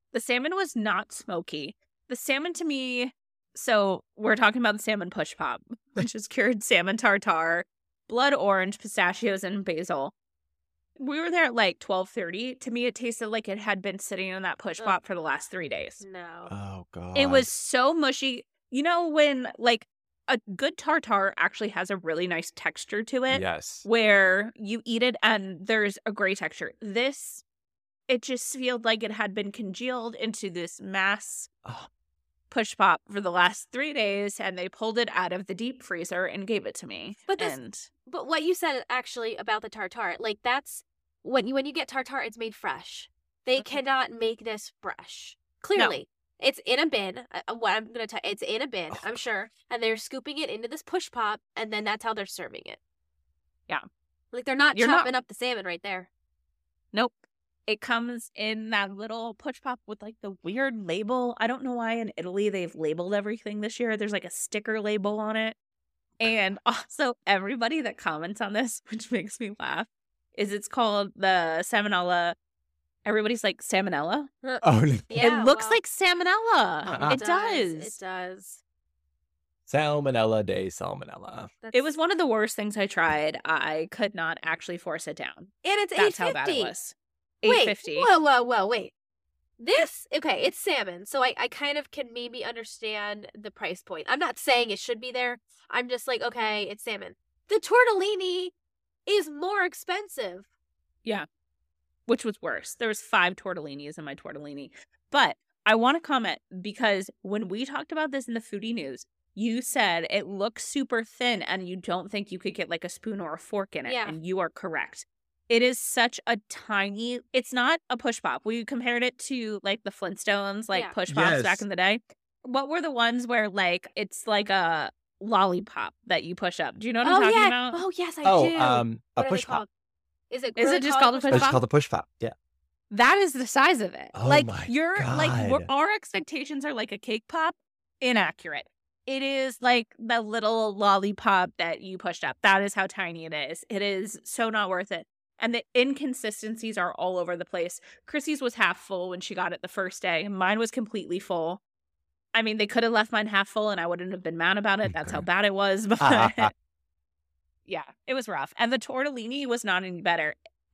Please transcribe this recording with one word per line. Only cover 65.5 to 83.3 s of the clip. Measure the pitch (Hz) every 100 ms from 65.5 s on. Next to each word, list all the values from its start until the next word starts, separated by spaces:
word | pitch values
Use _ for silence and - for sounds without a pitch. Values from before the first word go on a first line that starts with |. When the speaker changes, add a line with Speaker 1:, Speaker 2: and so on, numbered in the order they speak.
| - _ _ _ _ _ -
Speaker 1:
And | 226 226 190 196
<laughs> |
also, | - 233 - - 254 240 -
everybody | 196 196 277 233 311
that | 240 -
comments | - 156 170 208
on | 208
this, | 196 247 -
<laughs> | -
which | 220 -
makes | 240 208 -
me | 214 208
laugh, | 64 151 226 _ _ _ _ -
is | 202
it's | 202 -
called | - 226 208 202
the | - 190 185 165 160
salmonella. | 185 220 208 185 180 175 175 170 _ _ _ _ _ _
Everybody's | 208 214 214 233
like, | 208 -
"Salmonella?" | - 190 196 151 156 254 277 _ 262
Speaker 2:
Uh, | 254
Speaker 3:
Oh, | - 113
no. | 156 113 -
Speaker 2:
yeah, | 226 233 240
Speaker 1:
It |
looks | 226 -
Speaker 2:
well, | -
Speaker 1:
like | 453 -
salmonella. | - 370 349 359 403 453 370 196 156 185
Speaker 3:
Uh-uh. | 135 147
Speaker 1:
It | 262
Speaker 2:
it | -
does. | 359 440 349 190
Speaker 1:
does. | 160 180
Speaker 2:
It | -
does. | 185 185 180 190 196 - _ _ _ _ _ _ _ _ _ _ -
Speaker 3:
Salmonella | 139 151 147 143 120 110 110
de | 95 95 95
salmonella. | - 90 92 - - 98 202 208 _ 226
Speaker 1:
It | 247
was | 294
Speaker 2:
That's | 302
Speaker 1:
one | 330
of | 359
the | 311
worst | 220 220 -
things | 208 208
I | 196
tried. | - 165 151 156